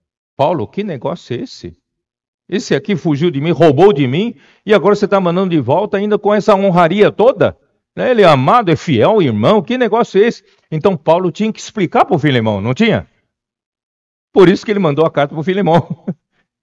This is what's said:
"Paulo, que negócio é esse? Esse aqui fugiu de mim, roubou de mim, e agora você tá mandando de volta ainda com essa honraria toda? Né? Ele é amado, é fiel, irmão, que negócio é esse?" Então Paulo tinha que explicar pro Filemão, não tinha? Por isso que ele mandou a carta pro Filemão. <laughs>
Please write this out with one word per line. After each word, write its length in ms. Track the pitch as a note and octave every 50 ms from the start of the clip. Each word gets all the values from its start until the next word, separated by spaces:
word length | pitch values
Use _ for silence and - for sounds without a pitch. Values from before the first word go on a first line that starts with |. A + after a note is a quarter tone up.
| _ _ _ _ _ _ _
"Paulo, 320 | - C3+ D#3 F3 C#3+ G#2+ -
que 160 | _ F#3+ G#3
negócio 520 | G#3 D#3+ A#2+ - C#3+ E3+ E3+ - - A#2+
é 60 | A#2+
esse? 360 | C4+ - - - - E2+ - _ _ _ _ _ _ _ _ _ _ _ _ _ _ -
Esse 240 | F3 A3 B3 - -
aqui 220 | C3+ - - G3+
fugiu 340 | C#3+ - E3+ D3 C3 E3 F3+
de 120 | C#3+ C#3
mim, 100 | C#3+ E3+
roubou 400 | E3+ C#3 E3 D#3+ C3+ C3+ F3+ G#3
de 160 | G3 D3 C#3+ A#2+
mim, 280 | C3 E3 G#3+ A#3+ - _ _ _ _ _ _
e 80 | F#3+ G#3+
agora 220 | G3 E3 G3 G#3
você 120 | G3+ G#3 F#3
tá 120 | G3+ G3
mandando 300 | F#3 F3 E3+ F#3 G3 F#3
de 100 | E3+ D#3
volta 380 | B2 A2+ C#3 F3 G#3+ G#3 - G3
ainda 200 | G3+ G#3 G#3 G3+
com 160 | - G3 G#3
essa 220 | G#3+ G#3 - G#3
honraria 560 | F#3+ G3 G3+ E3+ F3+ F3 D#3+ F3+ G#3 G3 D#3
toda? 460 | - - G3+ B3+ B3+ G3 C#3+ G#2 - _ _ _ _ _ _ _ _
Né? 160 | F3 F#3 A#3
Ele 100 | B3+ A3
é 40 | G3
amado, 460 | E3+ D3+ C3 B2+ D#3+ G#3+ B3 A3+ E3+
é 40 | -
fiel, 460 | - - - C#3 G#2 A#2+ E3+ G#3+ G#3+
irmão, 400 | F3 C3 A2 G#2 A2 D3 G#3 G#3+
que 160 | D#3 - A#3+ -
negócio 440 | B3 G#3+ G3+ A#3 A3+ - - F#3+
é 60 | G#3 A#3+
esse?" 160 | A3+ - _ _ _ _ _ _
Então 240 | D#3+ D#3 - G3+ F#3+
Paulo 360 | D3 - - D#3+ F3+ F#3+ F3
tinha 200 | - - G#3 A3
que 80 | G#3+ -
explicar 460 | - - - A3 F3+ D#3+ - A#3+ F4+
pro 140 | - G#3 D3
Filemão, 420 | C3 D3+ C3 A#2+ A2 A2 G#2 G2
não 120 | G2 A#2 C3
tinha? 340 | - A3+ A3+ E3+ G2+ D#2+ - _ _ _ _ _ _ _ _ _ _ _ _ _ _ _ _ _ _ _ _ _ _ _ _
Por 160 | - - F#3+ E3
isso 180 | - - -
que 60 | -
ele 80 | G#3 G3+
mandou 260 | F#3+ D#3 C#3+ C#3+ D#3+
a 60 | D#3
carta 220 | - D3 C#3+ C#3+ D#3
pro 100 | D#3 D3
Filemão. 600 | F#3 F#3 G3+ G3 D#3 E3 E3+ - - - - _ -
<laughs> 100 | E3+ - _ _ _ _ _ _ _ _